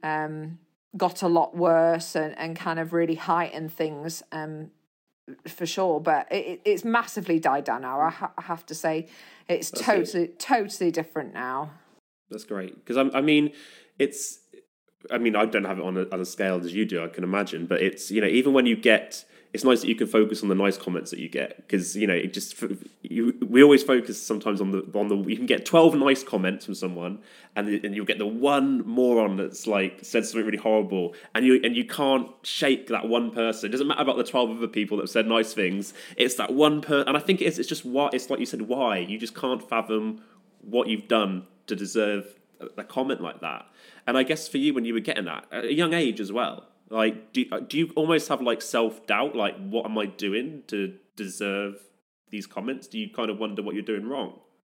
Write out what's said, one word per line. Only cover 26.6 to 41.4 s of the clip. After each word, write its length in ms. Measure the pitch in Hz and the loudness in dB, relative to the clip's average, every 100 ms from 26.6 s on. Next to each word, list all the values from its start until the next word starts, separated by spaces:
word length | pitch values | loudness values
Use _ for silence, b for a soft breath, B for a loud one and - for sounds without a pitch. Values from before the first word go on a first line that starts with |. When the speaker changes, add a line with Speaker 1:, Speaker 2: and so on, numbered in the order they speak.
Speaker 2:
from 100 | - | -6
someone, 440 | 95 95 87 87 104 B B B - | -6 -6 -4 -6 -8 B B B -6
and, 120 | 104 | -2
and 260 | 104 104 | -2 -4
you'll 120 | 101 98 | -4 -2
get 100 | - | -2
the 80 | 107 | -2
one 600 | 113 135 139 135 131 110 | 0 2 4 2 0 -2
moron 500 | 120 123 117 107 95 | 2 4 4 2 0
that's, 300 | 92 - - | -4 -6 -2
like, 320 | 104 95 - | 0 0 -4
said 220 | - 117 | -4 -2
something 220 | 110 113 107 | -2 -2 -2
really 100 | 104 | -2
horrible, 580 | 113 110 98 95 87 B B | 2 2 2 0 -2 B B
and 100 | 113 | 2
you, 160 | 127 127 | 6 6
and 120 | 117 120 | 6 0
you 80 | |
can't 440 | 117 - 139 131 120 - | -4 0 2 2 0 -10
shake 420 | - - 147 131 - | -10 0 2 2 0
that 200 | 113 113 | -4 0
one 220 | 117 117 | 0 0
person. 380 | 113 113 110 104 | -2 -2 -2 -4
It 40 | |
doesn't 160 | 123 143 | -2 0
matter 120 | 147 | 0
about 140 | 135 123 | 0 0
the 80 | |
twelve 260 | 117 131 120 113 | 0 0 0 -2
other 120 | 113 | -4
people 280 | 110 104 104 | -2 -2 -2
that 40 | |
have 80 | 92 | -2
said 160 | 117 110 | 0 2
nice 260 | 113 110 | 2 2
things. 400 | - 92 98 98 - B B | 0 -2 -2 -6 -12 B B
It's 200 | 117 - | 0 0
that 180 | 101 | 0
one 260 | 131 151 151 | 4 4 4
per-, 240 | 147 143 139 | 0 0 2
and 80 | 147 | 0
I 40 | |
think 220 | - 185 | 2 2
it's, 160 | - 175 | 0 -2
it's 100 | - | -4
just 160 | 160 | -6
why, 240 | 127 127 143 | -4 0 0
it's 160 | 127 - | 0 -2
like 80 | 139 | -4
you 60 | - | -4
said, 160 | 127 | -6
why? 360 | 110 127 123 98 | -4 0 0 0
You 200 | 87 110 | -2 -6
just 160 | 117 | -8
can't 340 | - 131 123 - | -6 -4 -4 -2
fathom 540 | 113 107 110 110 110 B B _ _ | -4 0 -2 -2 -8 B B _ _
what 260 | 104 120 113 | -4 0 0
you've 200 | 107 - | -2 0
done 380 | 113 101 92 | 2 2 -4